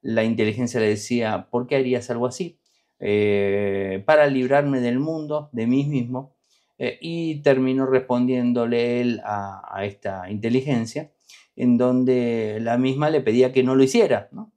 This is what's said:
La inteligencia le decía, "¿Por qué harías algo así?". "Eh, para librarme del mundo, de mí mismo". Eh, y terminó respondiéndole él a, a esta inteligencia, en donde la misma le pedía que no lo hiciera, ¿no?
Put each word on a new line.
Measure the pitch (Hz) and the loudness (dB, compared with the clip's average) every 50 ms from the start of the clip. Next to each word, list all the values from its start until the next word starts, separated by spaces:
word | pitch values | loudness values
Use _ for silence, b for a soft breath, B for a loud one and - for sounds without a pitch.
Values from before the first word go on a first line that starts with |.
| _ | _
La | - 113 113 110 | -2 0 0 0
inteligencia | 113 117 113 110 107 107 117 127 120 - 123 | 0 2 2 0 0 0 -2 -4 -2 0 0
le | 110 107 | 2 2
decía, | 104 107 - - 123 120 117 107 107 92 - _ | 2 0 -2 -2 -2 -2 0 0 -2 -4 -6 _
"¿Por | - 120 123 | -4 -4 -4
qué | 117 147 | 0 0
harías | 135 135 127 123 120 117 - | 0 2 2 0 -2 -2 -4
algo | 120 117 120 | -6 -4 -4
así?". | 120 120 - 185 170 - _ _ _ _ _ _ _ _ _ - | -4 -4 -6 -10 -10 -10 _ _ _ _ _ _ _ _ _ -4
"Eh, | - 104 104 104 104 101 101 101 101 98 101 101 101 98 98 98 95 95 98 98 | -2 0 2 2 2 2 2 0 0 0 0 -2 -2 -2 -2 -4 -4 -6 -6 0
para | - 156 151 151 143 | 2 4 4 4 4
librarme | 135 131 127 123 139 143 147 143 139 131 | 2 0 0 2 2 2 2 2 0 0
del | 123 120 120 127 | 0 0 -2 -2
mundo, | 143 156 160 160 151 151 151 151 147 147 - | -2 -4 -4 -6 -6 -6 -6 -6 -6 -8 -8
de | 117 113 | -6 -2
mí | 117 127 135 143 | 0 0 0 0
mismo". | 143 151 135 120 120 123 127 139 143 _ _ _ _ _ _ _ _ _ _ | 0 -2 -4 -4 -4 -6 -10 -10 -12 _ _ _ _ _ _ _ _ _ _
Eh, | - 120 - - | -8 -8 -8 -8
y | - 165 170 170 165 160 156 147 147 | -10 -8 -6 -6 -4 -4 -6 0 4
terminó | 151 135 131 131 131 131 135 135 | 4 4 4 4 0 0 0 0
respondiéndole | 131 131 127 131 - 123 123 123 127 131 123 123 120 120 120 117 117 120 120 120 120 120 123 | 2 2 0 2 2 0 0 2 2 2 2 2 2 2 2 0 0 0 0 0 0 0 0
él | 123 120 117 107 - | 0 0 -2 -2 -4
a, | 104 104 101 101 98 95 95 - - - | -6 -6 -6 -6 -8 -12 -14 -14 -12 -8
a | 98 98 | -6 -6
esta | 104 101 _ _ 104 95 95 90 92 | -6 -6 _ _ -10 -8 -8 -10 -8
inteligencia, | 104 104 104 113 120 131 131 147 139 120 113 113 - 147 156 - _ _ b b b b b b b | -10 -6 -4 0 0 0 0 0 -2 -2 -2 -4 -8 -10 -12 -12 _ _ b b b b b b b
en | - - 123 123 117 | -2 2 2 4 4
donde | 127 127 127 127 127 127 127 127 120 120 117 113 110 107 107 107 | 4 2 2 2 2 2 2 2 2 0 -2 -2 -2 -4 -4 -4
la | 113 117 120 123 | -2 -2 0 0
misma | 127 131 131 135 151 151 | 0 0 0 0 0 0
le | 156 151 | 0 0
pedía | 123 - 107 120 127 127 131 | 0 2 4 4 4 4 4
que | 131 127 | 2 2
no | 127 131 | 4 6
lo | 131 135 | 4 4
hiciera, | 131 - 240 220 160 127 104 104 - - | 4 4 2 4 4 2 -2 -2 -8 -16
¿no? | - - - _ | -18 -18 -18 _